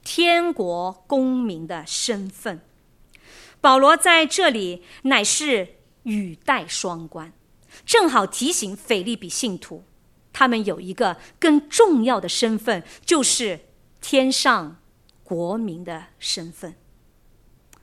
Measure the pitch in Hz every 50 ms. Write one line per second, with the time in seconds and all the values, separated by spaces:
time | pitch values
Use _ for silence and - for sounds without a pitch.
0 | _ - - 330 349 339 339 339 349 349 302 - 185 175 170 175 180 185 190 -
1 | _ - 285 269 262 262 254 254 240 220 175 160 165 160 175 160 156 - - -
2 | - 240 220 202 190 190 - - - 220 170 160 - _ _ _ _ _ _ _
3 | _ _ _ _ _ - - - - - _ _ - 277 262 262 269 294 330 320
4 | - 359 339 330 320 - - 392 359 311 226 220 190 180 180 175 - - - -
5 | - 262 269 220 202 - - - 302 294 254 196 180 - - _ _ _ _ _
6 | _ 233 208 208 196 175 156 - _ 302 269 214 151 170 - - - 185 170 165
7 | 165 156 - 165 156 165 _ _ _ _ _ _ _ _ - - _ - - 453
8 | 359 311 254 226 190 190 - - 240 320 359 - 220 190 202 - - - 226 190
9 | 180 240 233 - 190 170 - - 262 220 180 160 - - 160 170 185 _ _ _
10 | _ _ _ _ _ _ - - 269 247 233 220 208 202 156 175 185 185 185 -
11 | 233 185 165 - - - _ _ 349 320 294 294 294 - - - 466 392 311 233
12 | 220 254 240 196 185 170 - - 240 226 220 208 - 247 208 170 - - - -
13 | _ - 339 294 247 - - - 240 202 170 156 - _ _ _ _ _ _ _
14 | - - 285 269 262 262 262 - - 269 233 196 160 151 175 - _ _ _ _
15 | _ _ _ _ _ - 185 165 170 175 208 226 226 196 160 175 180 175 165 160
16 | 180 - _ _ - - - 185 165 170 - - 190 165 - _ _ _ _ _
17 | _ _ _ _ _ _ _ _ _ _ _ _ _ _ _ _